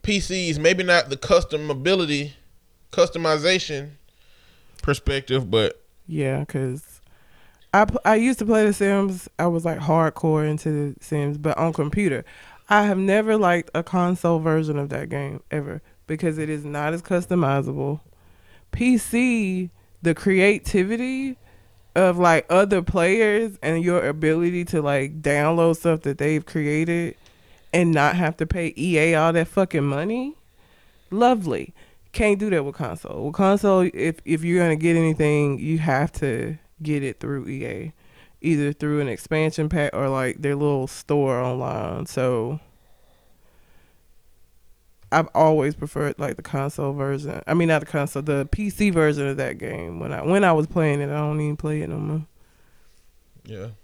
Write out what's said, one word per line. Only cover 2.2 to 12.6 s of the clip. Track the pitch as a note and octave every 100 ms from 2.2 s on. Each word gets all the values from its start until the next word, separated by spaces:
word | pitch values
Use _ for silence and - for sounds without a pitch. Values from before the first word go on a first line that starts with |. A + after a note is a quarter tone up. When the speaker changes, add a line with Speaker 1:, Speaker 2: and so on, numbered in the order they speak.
| C#3+ - _ _ _ _ _
Speaker 1:
customization | - F3 E3+ D#3+ D#3 D#3+ F#3 - C#3+ D3 C#3+ _ _ _ - - _ - -
perspective, | - C#3 - C#3 C3 C3 A2
but | A2 G#2 - _ _ -
Speaker 2:
Yeah, | D#3 C3+ C3+ D3
'cause | C#3 C3 C3+ - - _ - _ - - _ -
I | G3 G#3
pl-, | B3 G3
I | A3
used | A#3+ B3
to | G#3+
play | A3 G#3+
The |
Sims. | G3+ G3 G3 G3 F#3 - -
I | F3
was, | E3+ E3
like, | D#3
hardcore | D3+ D#3+ D#3+ - E3 D#3 D3+
into | D3+ D#3+ D3+ C#3+
The | -
Sims, | - D3+ C#3+ D3
but | D3+ -
on | E3
computer. | D#3+ D3 G#3 G3 C3 - - - -